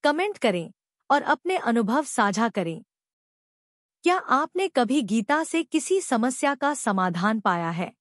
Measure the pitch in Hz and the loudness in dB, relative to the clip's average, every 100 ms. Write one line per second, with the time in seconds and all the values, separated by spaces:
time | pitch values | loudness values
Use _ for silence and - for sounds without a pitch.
0 | 294 294 403 403 240 180 165 _ _ _ | 0 0 -2 0 -2 -2 -6 _ _ _
1 | _ 285 - 294 349 370 - 233 202 262 | _ 0 2 -2 0 -2 0 0 2 0
2 | 294 - 202 202 226 202 170 165 - _ | -2 0 0 2 -2 -2 -6 -8 -14 _
3 | _ _ _ _ _ _ _ _ _ _ | _ _ _ _ _ _ _ _ _ _
4 | - 359 - 262 320 349 381 - 240 277 | 0 0 0 0 0 -2 0 0 2 0
5 | 208 220 208 294 320 330 320 320 - 381 | 0 -2 2 0 0 -2 -2 -4 0 -2
6 | - 240 240 254 285 277 285 294 - 190 | 0 0 0 0 -2 0 -2 -2 -2 0
7 | 185 175 196 220 202 175 165 170 185 _ | 0 0 0 0 0 0 -2 -4 -6 _